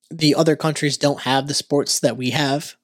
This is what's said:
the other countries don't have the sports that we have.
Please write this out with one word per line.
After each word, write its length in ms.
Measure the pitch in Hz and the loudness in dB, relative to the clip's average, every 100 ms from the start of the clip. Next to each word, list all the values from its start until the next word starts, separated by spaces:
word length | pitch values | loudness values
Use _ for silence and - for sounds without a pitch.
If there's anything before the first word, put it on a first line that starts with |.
| - | -16
the 240 | 165 156 147 | 0 2 4
other 200 | 160 151 | 4 2
countries 420 | 160 147 147 131 | 0 -2 -2 0
don't 240 | 143 143 | 0 0
have 260 | - 135 143 | 0 0 0
the 60 | |
sports 460 | 139 - 143 - - | -4 -2 0 0 0
that 160 | 135 120 | 0 0
we 140 | 127 | -2
have. 440 | 123 139 143 - - | 0 0 -2 -6 -16